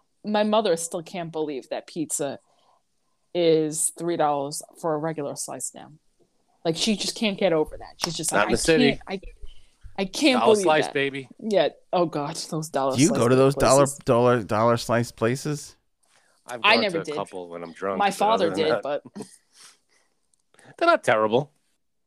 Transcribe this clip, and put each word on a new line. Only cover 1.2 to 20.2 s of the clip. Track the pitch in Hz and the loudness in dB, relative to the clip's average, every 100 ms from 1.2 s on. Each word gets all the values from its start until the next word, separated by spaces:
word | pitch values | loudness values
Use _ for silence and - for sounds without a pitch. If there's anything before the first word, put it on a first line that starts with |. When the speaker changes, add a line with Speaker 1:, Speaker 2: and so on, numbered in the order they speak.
| 165 | -8
Speaker 1:
believe | 160 151 135 - | -6 -6 -6 -8
that | 117 - | -10 -8
pizza | 180 151 - 139 110 _ _ _ _ _ _ _ _ _ | -8 -6 -4 -6 -8 _ _ _ _ _ _ _ _ _
is | 175 165 160 156 156 - - | 0 4 4 2 -2 -6 -4
three | 170 165 | -4 0
dollars | 151 143 139 151 - - | 0 0 -4 -8 -14 -8
for | 170 | -4
a | 151 | -4
regular | 160 156 143 | -4 -6 -8
slice | 139 - 131 - | -8 -10 -10 -12
now. | - 139 151 _ _ _ _ _ _ | -12 -20 -20 _ _ _ _ _ _
Like, | 165 165 | -4 -2
she | 226 202 | 0 -2
just | 185 - | -4 -2
can't | 220 196 | -2 0
get | 190 | 0
over | 160 151 - | 2 -2 -6
that. | - - | -16 -8
She's | 175 160 | -6 -4
just | 160 | -2
Speaker 2:
Not | 196 | 0
Speaker 1:
like, | 208 | 2
Speaker 2:
in | |
Speaker 1:
"I | |
Speaker 2:
the | - | 2
city. | - 160 143 | 4 4 4
Speaker 1:
can't, | - - | 0 -8
I, | 196 - - - - - _ - - | -10 -12 -14 -14 -14 -20 _ -14 -8
I | |
can't | 196 - 294 254 | -6 2 2 4
Speaker 2:
Dollar | 226 | 4
Speaker 1:
believe | 214 | 4
Speaker 2:
slice, | 175 156 117 | 4 2 2
Speaker 1:
that." | |
Speaker 2:
baby. | 139 139 135 131 - | -2 -4 -6 -14 -10
Speaker 1:
Yeah. | 220 131 143 - - | -2 2 2 -2 -4
Oh | 160 165 | 0 0
God, | 151 143 - - | -2 -6 -8 -8
those | 160 156 | -8 -6
dollar | 143 135 | -4 -2
Speaker 3:
Do | 123 | 2
you | 165 | 2
Speaker 1:
slice | 226 | 4
Speaker 3:
go | 120 | 4
to | |
those | 131 135 139 | 4 4 4
dollar, | 117 135 135 | 4 6 4
Speaker 1:
places. | - | 0
Speaker 3:
dollar, | - 117 123 120 | 0 4 4 2
dollar | 95 107 117 117 | 0 0 2 0
slice | - 117 113 | 0 -2 -2
places? | - 113 135 151 143 - - _ _ _ _ _ _ - | -2 -2 -2 -6 -8 -10 -20 _ _ _ _ _ _ -14
Speaker 2:
I've | 120 | -2
Speaker 1:
I | 202 | 2
Speaker 2:
gone | 233 | 2
Speaker 1:
never | 208 165 | 2 -4
Speaker 2:
to | |
a | |
Speaker 1:
did. | 156 147 | -6 -8
Speaker 2:
couple | 98 95 87 | -8 -10 -12
when | 85 | -12
I'm | 85 | -14
drunk, | - 98 98 | -8 -4 0
Speaker 1:
My | 202 | -2
Speaker 2:
but | |
Speaker 1:
father | 190 208 226 170 | 2 2 2 0
Speaker 2:
other | |
than | - | 0
Speaker 1:
did, | 156 | 0
Speaker 2:
that, | 110 | 0
Speaker 1:
but | 135 147 - | -2 -8 -8
Speaker 2:
<laughs> | 202 - - _ _ - _ _ _ _ _ | -16 -16 -18 _ _ -20 _ _ _ _ _